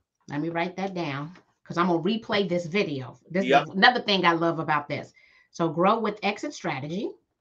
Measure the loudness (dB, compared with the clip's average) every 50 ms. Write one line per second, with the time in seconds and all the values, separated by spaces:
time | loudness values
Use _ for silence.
0 | _ _ _ _ _ -8 -6 -4 -4 -4 -2 -2 -4 -4 -4 -6 -8 -6 -6 -6
1 | -6 -4 -4 -6 -8 -10 -12 -18 _ _ _ _ _ -6 -2 0 2 2 2 2
2 | 2 0 -2 -2 -2 -2 0 0 0 0 0 -2 -2 -2 -2 -2 -2 0 -2 -6
3 | -8 -10 -12 -18 _ -4 -2 -2 2 6 6 6 4 4 2 4 6 6 6 4
4 | 2 0 0 4 4 4 4 4 2 0 0 0 -2 -2 -2 -2 -2 -4 -6 -8
5 | -8 -10 _ -20 -20 _ _ _ _ _ _ -2 -2 0 2 2 4 4 4 2
6 | 0 -2 -4 -2 -4 -4 -4 -4 -6 -10 -10 -8 -6 -6 -6 -4 -6 -6 -6 -6
7 | -6 -6 -8 -12 _ _ _ _